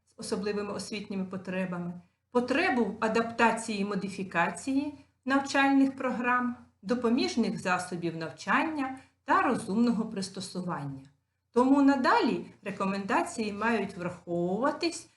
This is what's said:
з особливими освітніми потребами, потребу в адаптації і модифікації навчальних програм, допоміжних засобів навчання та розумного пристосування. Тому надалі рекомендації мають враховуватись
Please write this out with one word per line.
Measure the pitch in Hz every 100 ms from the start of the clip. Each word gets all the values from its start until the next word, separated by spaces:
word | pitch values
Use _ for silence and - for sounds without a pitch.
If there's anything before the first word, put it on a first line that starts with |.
| _
з | -
особливими | - 202 208 202 208
освітніми | - - 208 - 196 185
потребами, | 190 190 185 185 175 175 175 - _ _
потребу | 247 247 269 370 240 202
в | -
адаптації | 220 196 233 - 233 - - 202
і | 202
модифікації | 196 196 - 190 170 180 - 269 269 294 - - _ 254
навчальних | 277 277 277 277 277 269 -
програм, | 262 208 247 247 247 240 - _
допоміжних | 190 247 233 247 359 247 196 170
засобів | 190 180 - 175 170 160
навчання | 160 - 190 247 320 311 269 262 - _
та | - 392
розумного | 320 214 - 208 240 190 175
пристосування. | 196 190 196 - 185 175 151 143 135 - _ _ _ _
Тому | 233 262 285
надалі | 277 277 320 466 294 180 - -
рекомендації | 208 196 196 196 196 285 339 - 214
мають | 202 226 226 190 180
враховуватись | 175 - - 170 175 196 277 302 339 - -